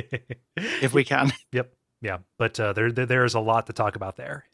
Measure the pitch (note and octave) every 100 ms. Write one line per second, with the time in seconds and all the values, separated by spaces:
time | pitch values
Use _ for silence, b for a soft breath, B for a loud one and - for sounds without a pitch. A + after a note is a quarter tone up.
0 | C3+ B2 - B2+ _ - G#3 - C3 C#3
1 | C3 C#3 C#3 - - B2 B2 _ _ _
2 | G#2+ F#2 - - A2+ - G#2+ G2+ A#2 A#2
3 | B2 B2+ B2 A2+ A2 A2+ - - G#2+ G#2
4 | F#2+ - C3 C#3+ -